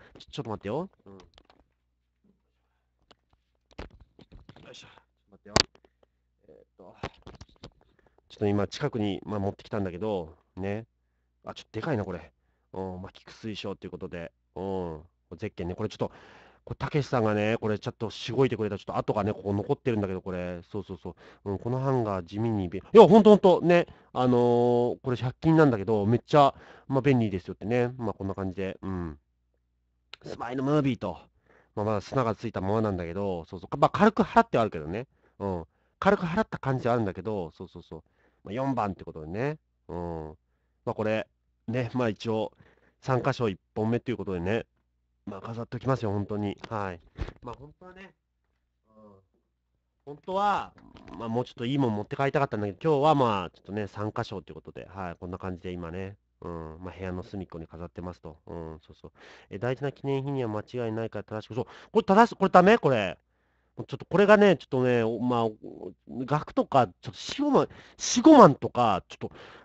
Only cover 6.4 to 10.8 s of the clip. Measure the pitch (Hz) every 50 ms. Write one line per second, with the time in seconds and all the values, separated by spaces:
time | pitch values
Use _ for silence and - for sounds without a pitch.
6.4 | _ - - 50 _ _ _ - 90 92 113 - - - - _ _ - - -
7.4 | - - _ _ - - _ _ _ _ _ _ _ _ _ _ _ _ - -
8.4 | 107 101 101 101 98 - - - 147 135 - 113 104 101 92 - - - 107 104
9.4 | 95 101 98 - - - 117 107 98 90 85 85 104 110 101 90 82 80 82 _
10.4 | _ _ _ 92 95 101 101 110